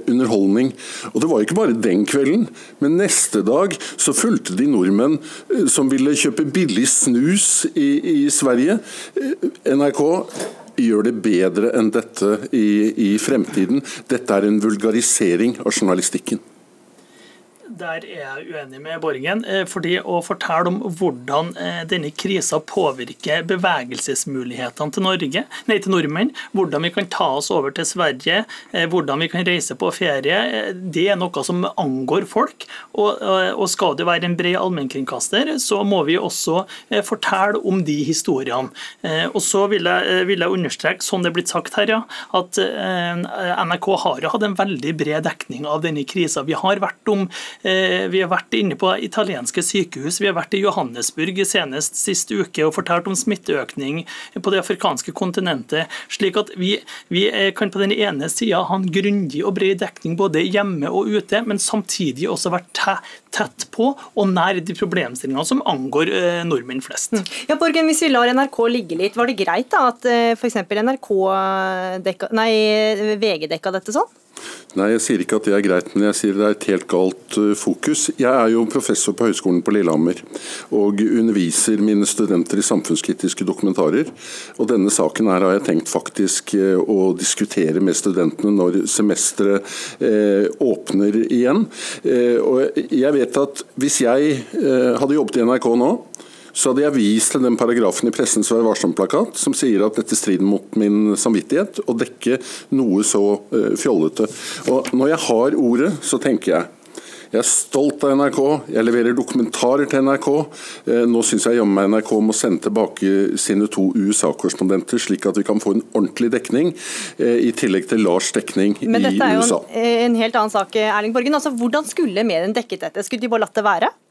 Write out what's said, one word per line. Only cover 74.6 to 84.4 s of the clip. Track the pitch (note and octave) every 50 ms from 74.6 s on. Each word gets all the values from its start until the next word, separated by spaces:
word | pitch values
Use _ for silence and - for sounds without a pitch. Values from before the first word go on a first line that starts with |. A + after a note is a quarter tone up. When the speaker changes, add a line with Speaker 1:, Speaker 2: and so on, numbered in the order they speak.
| - - -
Speaker 1:
Nei, | F#2+ G2 G#2 A#2
jeg | A2
sier | - - A#2 F#2
ikke | F2+ - A2
at | G#2+ -
det | G#2 G2
er | G#2
greit, | G2+ G2 F2+ F2+ - - -
men | G2 G#2
jeg | G#2 G2+
sier | - - G#2 G2
det | G2+ G#2
er | G#2+ G2+
et | - - -
helt | F#2+ F2 - -
galt, | F#2 F2+ F#2 F#2 F#2 - - - -
eh, | G#2 G#2+ G#2 G#2
fokus. | - - - F2+ - - D3+ D3+ - - - -
Jeg | - C3 B2
er | C3 C3 A2+ A2
jo | A2+ A2+ A#2
professor | A2+ - C3+ - - G2+ - - G#2+ G2
på | - A#2+ A2
Høgskolen | F2+ - - F#2+ F2+ E2+ -
på | G2 G#2
Lillehammer, | G#2 F#2 E2+ D#2 D2+ E2 F2 F2 - - - - - - - - - - - -
og | G#2+ G2+ G#2 G2+
underviser | G2+ A2 G#2+ - A#2 A2+ A2+ G#2 G2+ F2 E2+ D#2+ - - A2+ G#2+ G2+
mine | G#2 G#2+ G#2 G2+ G2+
studenter | - - - A2 F#2+ F#2+ E2+ E2 - -
i | G2+ G2
samfunnskritiske | - A#2 E2+ - - E2 D2+ - - - - - F2 - - F#2+
dokumentarer. | F#2+ F#2+ - - F#2+ F#2 - E2+ D2+ F2+ B2+ D#3 - - - - - - -